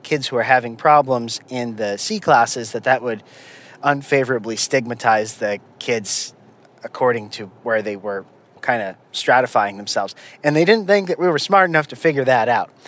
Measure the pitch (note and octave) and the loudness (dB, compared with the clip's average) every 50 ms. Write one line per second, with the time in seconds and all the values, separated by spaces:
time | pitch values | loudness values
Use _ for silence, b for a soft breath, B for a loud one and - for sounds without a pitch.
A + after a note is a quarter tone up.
0 | - - D#3 C#3+ C3 - C3 A#2+ G#2+ B2 C3 B2+ A#2+ A#2+ A2+ G#2 - D#3 D3+ D3 | -4 -4 -4 -4 -2 -2 -2 -2 0 2 2 2 0 -2 -6 0 2 4 6 4
1 | C#3 C3 C3 A#2+ A#2 A2+ A2+ - - - C3 B2 A#2+ A#2 A2+ G#2+ G#2+ G2+ G2+ G2+ | 4 2 0 -2 -2 -6 -8 -10 -10 -8 -6 -6 -6 -6 -6 -4 -4 -4 -4 -4
2 | - - A3 G3+ - E3 C#3+ A#2+ A#2 - - B2+ A#2 A2+ - A2+ - C3 C3 A#2+ | -4 -6 -6 -2 2 4 4 4 4 2 0 -6 -8 -8 -8 -4 0 0 0 0
3 | A#2+ B2 A2+ G#2 - B B B B B B B B B B B - C#3+ C#3+ C#3 | 0 -4 -6 -6 -10 B B B B B B B B B B B -2 -2 0 -2
4 | C#3 - C#3+ C3+ C3 A#2+ C3 A2+ G#2 A2+ A2+ - - - C#3+ C3 A2+ A#2 A#2 A#2 | -2 0 0 0 2 0 -2 -4 -4 -6 -6 -4 -4 0 0 -2 -2 -2 -6 -2
5 | - A#2 A2 G#2+ A2 A2 - - G#2+ G#2 G2+ G2 - _ _ - - C3 A#2+ A2+ | 0 2 2 2 0 -4 -6 -6 -4 -4 -4 -4 -8 _ _ -12 -6 -4 -4 -4
6 | G2+ - - - - - - _ _ - _ _ _ _ _ _ - A2+ - - | -4 -4 -6 -6 -6 -8 -12 _ _ -20 _ _ _ _ _ _ -16 -12 -4 -2
7 | C3 B2 A#2 A#2 G#2+ G#2 - - G#2+ F#2+ - _ - A#2+ A2+ A2 G2+ G#2+ G2+ G2 | 0 0 0 -2 -4 -10 -14 -14 -14 -16 -16 _ -4 -2 -2 -2 -2 -4 -6 -8
8 | G2 G#2 G2+ G2 F#2 _ _ _ _ _ _ - - - B2 A2+ G2+ F#2+ - - | -8 -8 -8 -8 -10 _ _ _ _ _ _ -10 -4 -2 -2 -2 -2 -6 -8 -12
9 | _ _ - - - - B2+ C3 B2+ A#2 - A#2+ G#2 G2+ G2 G2+ G2+ - - A2+ | _ _ -10 -4 2 4 4 4 4 4 2 0 0 0 -2 -8 -8 -6 -4 -4
10 | G2 G2 - B B B B B B D3 D3 D#3 E3+ F3+ A3+ A3+ G3 F3+ G3+ G3+ | -4 -6 -8 B B B B B B 2 2 4 4 4 4 2 4 2 2 2
11 | F#3+ F3+ E3+ - F3 F3+ D#3 C#3+ - - G3 G3 F#3 F3 D#3+ D#3 D3 - C3 - | 2 0 -2 0 2 2 2 0 0 2 4 4 4 4 2 0 0 -2 -4 0
12 | - E3 D3 C#3 B2+ B2+ B2+ A#2 A2 A#2+ A#2 G#2 F#2+ - - _ B | 0 0 2 2 2 4 4 4 4 2 2 0 0 -4 -10 _ B